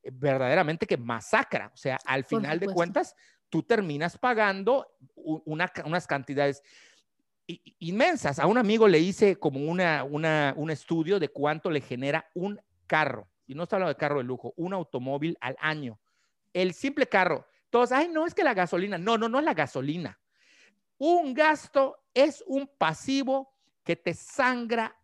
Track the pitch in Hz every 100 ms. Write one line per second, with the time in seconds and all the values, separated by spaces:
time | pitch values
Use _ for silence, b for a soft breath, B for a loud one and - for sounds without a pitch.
0 | - 131 143 135 127 160 156 165 214 156
1 | 117 117 - 214 277 143 104 - 139 131
2 | - 135 131 226 170 160 196 180 170 269
3 | 359 _ b b _ 165 - 226 185 143
4 | 170 - 254 220 208 190 196 262 - _
5 | 131 - 160 156 - 156 180 - 151 175
6 | - 139 131 139 143 139 b b b b
7 | _ _ _ _ - 170 - _ 165 202
8 | 330 311 147 135 156 233 202 220 214 160
9 | 175 - 208 180 156 135 147 180 175 151
10 | 135 147 160 156 143 135 156 147 - 165
11 | 160 196 147 - 147 156 180 151 - 123
12 | 135 160 - 180 190 208 _ _ _ 156
13 | 143 110 - _ - 135 175 202 180 139
14 | 147 147 123 127 - - 170 190 165 127
15 | 131 139 160 - 123 135 156 156 131 110
16 | _ _ _ _ _ 175 185 170 277 285
17 | 254 196 180 147 - _ _ 233 240 254
18 | 349 320 330 - 320 202 175 175 202 180
19 | 190 226 226 254 311 170 143 139 135 170
20 | 135 - _ b b b b _ _ _
21 | 294 349 294 254 311 302 - 277 269 -
22 | _ - 302 - - 269 277 _ 160 160
23 | - 269 262 269 269 _ _ _ - 170
24 | 180 170 - - 254 247 233 233 220 -